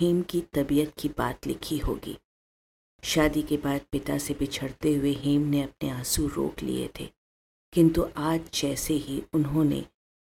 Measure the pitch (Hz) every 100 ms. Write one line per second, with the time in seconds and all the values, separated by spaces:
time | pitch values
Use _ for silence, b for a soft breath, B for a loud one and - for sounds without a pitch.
0 | 175 175 175 170 - 143 139 147 151 -
1 | 147 - 120 127 143 131 - 156 - -
2 | - - _ _ _ _ _ _ _ _
3 | - 160 151 151 147 147 143 139 - 143
4 | 143 143 - 143 139 - 135 - 156 143
5 | 139 131 139 147 147 143 135 - 143 127
6 | 127 - 147 143 147 - - - 62 -
7 | - _ _ _ _ _ _ 175 165 165
8 | 170 - 151 165 165 - 139 135 - 151
9 | 143 139 - 160 139 151 151 135 - _
10 | _ _